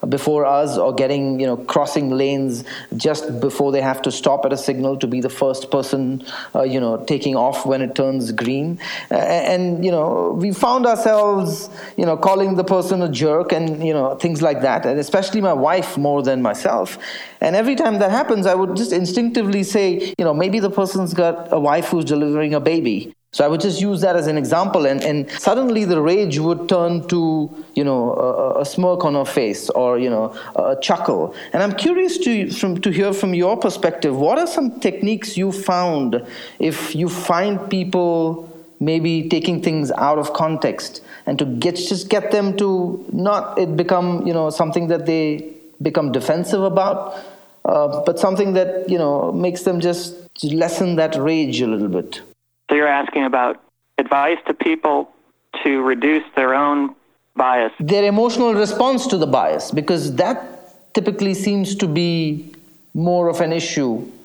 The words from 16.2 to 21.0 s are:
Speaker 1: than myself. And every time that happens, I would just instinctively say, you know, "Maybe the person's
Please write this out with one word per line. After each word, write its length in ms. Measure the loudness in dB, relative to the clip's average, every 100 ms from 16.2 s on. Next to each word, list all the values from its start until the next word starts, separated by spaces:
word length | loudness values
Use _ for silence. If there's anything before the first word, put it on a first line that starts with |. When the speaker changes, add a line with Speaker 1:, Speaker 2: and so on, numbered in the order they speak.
Speaker 1:
than 220 | 2 2
myself. 560 | 0 0 0 0 -2 -6 -12 -14 -16 -4
And 160 | 0 2
every 180 | 2 2
time 240 | 2 2
that 120 | 2
happens, 340 | 2 2 2 2
I 100 | 2
would 220 | 2 0
just 160 | 0
instinctively 680 | 0 0 0 0 0 0 0
say, 500 | 0 2 2 0 -4 -2
you 60 |
know, 100 | 0
"Maybe 260 | 2 2 2
the 100 | 0
person's 440 | 0 0 0